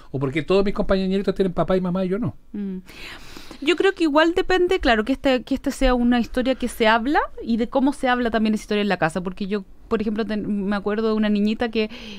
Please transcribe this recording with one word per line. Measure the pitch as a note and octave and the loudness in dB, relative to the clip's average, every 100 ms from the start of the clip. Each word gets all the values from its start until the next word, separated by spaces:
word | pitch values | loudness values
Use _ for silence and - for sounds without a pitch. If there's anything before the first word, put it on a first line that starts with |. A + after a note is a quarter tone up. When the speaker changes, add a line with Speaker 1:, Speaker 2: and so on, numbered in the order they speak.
| - | -10
Speaker 1:
o | C3+ | -4
por | C#3 | -2
qué | D#3+ | -2
todos | C#3+ F#3+ | 2 2
mis | G#3 | 2
compañeritos | - G3+ G3 F#3+ F#3+ G3+ F#3+ | 0 2 2 2 0 0 0
tienen | F#3+ | 0
papá | E3+ E3 F#3+ | 0 0 0
y | |
mamá | F#3 F3+ | 0 -2
y | F#3 | -2
yo | G3 | -2
no. | B3+ - - | -4 -6 -12
Speaker 2:
Mm. | G#3 G3 F#3 - - - - - - - - | -8 -8 -8 -12 -16 -16 -16 -16 -16 -16 -6
Yo | C#4 | 0
creo | F4 F#4+ | 2 2
que | F#4+ | 2
igual | E4 C#4+ E4 F4 | 2 4 4 4
depende, | - F#4 F4+ F#4+ | 2 2 2 2
claro, | C#4+ A3 | 2 2
que | A3 | 2
este, | C4+ C#4 B3+ | 0 2 0
que | - C4 | 0 -4
este | C#4+ | -2
sea | - C4 | 0 2
una | B3 A#3+ B3 | 4 4 2
historia | G#3+ B3+ B3 | 2 -2 0
que | B3+ A#3+ | 0 -2
se | - A3 | 0 4
habla | A3+ A#3 E4+ C#5 B4+ | 4 2 0 0 -6
y | C#4+ A#3 | -4 -2
de | A#3+ | 0
cómo | C#4 C4 | 2 0
se | - B3+ | 0 0
habla | B3 A#3+ | 0 0
también | A3+ A3 | 0 0
esa | G#3+ | 0
historia | - G#3 | -2 0
en | G#3 | 0
la | F3+ | 2
casa, | G#3+ F#3+ | 0 -2
porque | F3+ F#3 F#3+ | -6 -6 -4
yo, | G#3 F#3+ - - | -4 -6 -16 -4
por | A#3 | -2
ejemplo, | A3 G#3+ | -2 -2
ten-, | G#3+ G#3+ F#3 G3+ G3 | -2 -4 -2 -2 -2
me | G3+ | -2
acuerdo | G3+ G#3+ A3 | -2 -2 0
de | |
una | G#3+ G#3+ | 2 2
niñita | G#3 G#3 A3+ A#3+ | 2 0 0 -2
que, | A3+ G#3+ A3 A3 | -2 -4 -6 -14